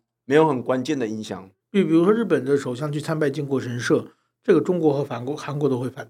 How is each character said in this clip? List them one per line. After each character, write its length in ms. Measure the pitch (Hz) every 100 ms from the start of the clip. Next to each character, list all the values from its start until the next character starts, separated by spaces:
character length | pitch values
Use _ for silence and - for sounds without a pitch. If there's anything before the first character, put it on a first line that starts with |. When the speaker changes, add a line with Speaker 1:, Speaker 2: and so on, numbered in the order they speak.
| _ _ -
Speaker 1:
没 100 | 147
有 120 | 156
很 140 | 127
关 200 | 120 127
键 160 | 131 143
的 100 | 110
影 140 | 110
响。 280 | 107 92 95 _ _
Speaker 2:
比， 120 | 202
比 60 | 160
如 140 | 160
说 100 | 175
日 100 | 226
本 220 | 196 139 131
的 100 | 139
首 200 | 131 120
相 160 | 151
去 100 | 147
参 180 | 160 156
拜 100 | 147
靖 160 | 156 139
国 140 | 131
神 180 | 117 120
社， 340 | - 147 - _ _ _
这 120 | -
个 80 | 160
中 180 | 156 175
国 140 | 156
和 100 | 139
反 220 | 131 120 123
国-， 100 | 151
韩 220 | - 143
国 100 | 143
都 120 | 123
会 100 | 127
反 200 | -